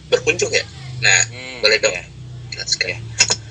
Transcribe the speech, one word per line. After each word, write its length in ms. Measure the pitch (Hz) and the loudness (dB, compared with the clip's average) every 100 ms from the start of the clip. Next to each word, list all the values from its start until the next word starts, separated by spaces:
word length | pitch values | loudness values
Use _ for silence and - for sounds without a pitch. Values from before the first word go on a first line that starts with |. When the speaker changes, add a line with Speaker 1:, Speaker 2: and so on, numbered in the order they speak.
| - | 2
Speaker 1:
berkunjung 480 | - - - - - | 2 4 2 2 2
ya. 80 | - - - - | 0 -6 -10 0
Nah, 160 | - 98 101 | 4 4 4
Speaker 2:
Hmm, 320 | 123 127 127 | -2 -10 0
Speaker 1:
boleh 180 | 107 107 | 2 4
dong 80 | 107 | 4
Speaker 2:
ya. 160 | 90 82 - - - - - | 0 -6 -12 -14 -12 -10 -8
Speaker 1:
jelaskan. 400 | - - 92 90 | -4 -4 -4 -8
Speaker 2:
Ya. 40 | - - - - - | -8 0 0 0 -4